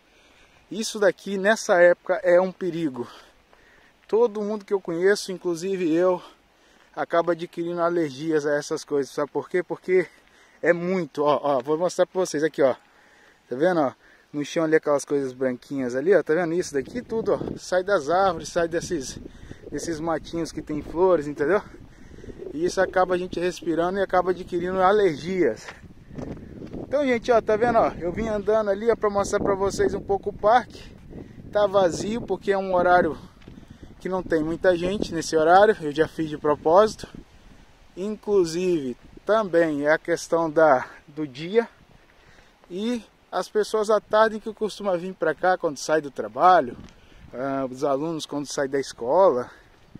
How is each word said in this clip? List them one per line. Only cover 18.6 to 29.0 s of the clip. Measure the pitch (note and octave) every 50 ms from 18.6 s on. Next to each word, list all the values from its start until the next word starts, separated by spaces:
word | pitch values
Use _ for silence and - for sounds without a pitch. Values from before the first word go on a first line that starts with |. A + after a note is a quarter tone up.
| E3+ E3
desses, | E3 E3 - - F#3 D3 C3 - - - - - - - - - - - - -
desses | - C#3+ - E3+ E3 D3
matinhos | D#3+ E3+ D#3+ D3 - - - E3+ E3 C#3
que | - D#3
tem | D3 - D3+ D3
flores, | - - D#3 D#3+ F#3 F#3+ F3+ D#3+ C#3+
entendeu? | D3 C#3+ D3 D3 D3 F#3 G#3 G3 - - - - - - - - - - - - - - - - -
E | - D3 E3+
isso | F3+ - G3
acaba | F#3 F#3 - F#3+ F#3 F3+ F#3
a | F3
gente | F3+ F3+ - F3
respirando | E3+ F3+ F3 - - F3 D#3+ D#3+ E3+ F3+ F#3+ G3+
e |
acaba | F#3+ F#3 - F#3 F3 F3+
adquirindo | F#3 F3 F#3 - F3+ F3 F3 F#3 F#3 F#3+
alergias. | F#3 F#3 G#3 G#3+ G3+ F3+ D3+ C3 D3 E3+ F#3+ F#3 E3 A#2+ G#2+ - - - - - - - - - - - - - - - - - - - - - - -
Então, | - - - - - C#4+ D4
gente, | C4 B3 A#3 - -
ó, | A#3+ A3
tá | G#3 - G#3+
vendo, | G#3 A3+ A#3+ A3+ A3+
ó? | E3+ C#3+ - -
Eu | D#3 F3
vim | E3+ F#3 A3+ A3+
andando | G#3+ G#3 G3 G3+ G#3+ A3 G#3+ G3+
ali, | G3 G3 A3 A#3
ó, | A3
pra | G#3+